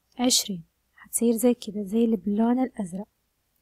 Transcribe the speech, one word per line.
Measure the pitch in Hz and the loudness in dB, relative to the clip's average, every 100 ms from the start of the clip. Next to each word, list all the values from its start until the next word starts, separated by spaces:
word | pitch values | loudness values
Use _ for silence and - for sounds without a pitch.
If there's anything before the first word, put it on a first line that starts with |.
| _ - | _ -2
عشرين، | 247 - - 180 - _ _ _ | 0 2 0 -8 -12 _ _ _
حتصير | - - 233 | -8 -2 0
زي | 226 247 | 2 2
كده | 240 - 190 | 2 -4 -8
زي | 190 226 | -4 0
اللي | 233 220 | 2 2
باللون | 202 202 233 247 | 0 0 2 2
الأزرق. | 262 - 190 185 - _ _ _ _ _ | -2 -4 -8 -8 -14 _ _ _ _ _